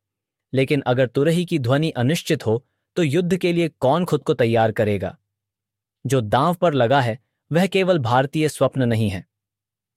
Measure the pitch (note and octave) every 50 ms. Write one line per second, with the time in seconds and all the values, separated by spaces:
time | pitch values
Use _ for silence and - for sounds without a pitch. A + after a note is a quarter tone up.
0 | _ _ _ _ _ _ _ _ _ _ - B2+ C3+ C3+ D3+ C#3 - B2 B2+ B2+
1 | C3 A#2 - C#3 C#3+ E3 E3 F3+ F3 E3+ F3 D3+ A#2+ A#2 C3+ C#3+ D#3+ D#3+ - B2
2 | A#2+ C3 E3+ - - - D#3+ - - A2 A2 A#2+ - _ _ _ _ _ - F3+
3 | F3 C#3 C3 F3+ F3+ E3+ F#3+ F3+ - F3 F3 E3+ E3+ D3+ - - C3+ B2+ D3 F3
4 | F3+ - D#3 C#3+ - - C#3+ B2 B2 A#2 A#2 A2+ A2+ A2 G#2 - G#2+ G#2 G#2 F#2+
5 | F#2+ F2 - _ _ _ _ _ _ _ _ _ _ _ _ _ _ _ _ _
6 | - B2 C#3 C3 A2 G#2 A#2 B2 D3 F3 F3 - F3+ E3+ D3 C3 A#2+ A2+ C3+ C#3+
7 | B2 A#2 G#2+ - _ _ _ _ _ - C#3+ E3 F#3+ F#3+ - F#3+ F#3 F3+ F#3 D#3+
8 | A#2 A#2+ B2 C3 C3+ C3+ - D3+ D3+ D3 - - C#3 C3 - C3 B2+ A#2 A#2 A2
9 | A2 G2+ F#2+ F2+ - _ _ _ _ _ _ _ _ _ _ _ _ _ _